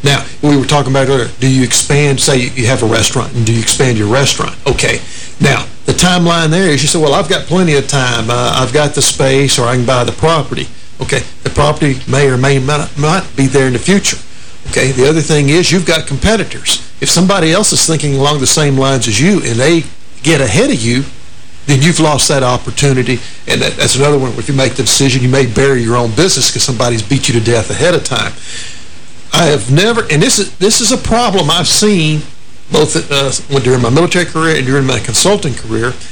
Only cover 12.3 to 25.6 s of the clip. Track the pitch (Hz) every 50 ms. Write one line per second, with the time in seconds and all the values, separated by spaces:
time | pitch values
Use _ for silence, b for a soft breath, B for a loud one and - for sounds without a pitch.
12.3 | 131 123 131 139 139 135 127 139 151 147 - - - 147 147 156 175 190 185 -
13.3 | - - 135 131 131 139 131 131 123 117 - - 196 196 - - - - - B
14.3 | B B B B B B - 135 - - 127 131 135 127 131 143 160 160 143 -
15.3 | 156 147 143 139 147 175 180 - 147 190 165 170 165 160 143 - 139 127 - 196
16.3 | 220 208 151 135 - 120 - - - - - - - - 135 - - 170 185 185
17.3 | 202 190 160 160 165 196 214 - - - - - 165 147 151 147 139 135 135 147
18.3 | 151 143 131 120 - 160 151 143 139 135 135 135 135 131 110 113 104 101 147 190
19.3 | 208 165 - 117 117 113 131 156 170 165 156 - - - - - - - - 151
20.3 | 165 139 135 117 98 160 247 302 240 131 110 117 120 131 135 - - - - -
21.3 | - - - - - - - - 143 127 143 175 170 - - 151 151 127 - -
22.3 | 151 139 127 123 127 117 - - - - 143 139 131 131 123 131 127 120 B B
23.3 | B B B - 127 123 123 - - - 147 - - 127 139 147 147 139 131 123
24.3 | 104 120 107 - 139 135 131 120 - - 117 - - - 135 131 120 135 123 127
25.3 | 127 135 135 117 107 135